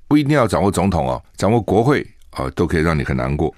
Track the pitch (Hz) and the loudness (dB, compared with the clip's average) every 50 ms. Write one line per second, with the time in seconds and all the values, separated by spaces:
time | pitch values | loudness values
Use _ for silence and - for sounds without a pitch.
0 | - - 143 151 147 135 151 143 117 - - 76 90 101 85 87 87 98 87 80 | -4 0 0 2 2 2 2 2 2 2 0 0 0 0 0 0 0 0 0 0
1 | 67 64 64 58 - _ - - 98 98 117 120 92 - 95 104 117 143 139 95 | -2 -2 -4 -6 -8 _ -8 -2 0 0 0 0 0 2 2 2 4 2 0 0
2 | - - - - - - - - 67 65 - - 87 78 - 80 78 85 80 73 | -2 -8 -14 -20 -20 -16 -10 -8 -8 -6 -2 -2 -2 0 0 0 0 0 0 -2
3 | 62 - 67 64 62 65 73 73 80 73 - | -2 -2 -4 -4 -2 -4 -2 -2 -2 -4 -4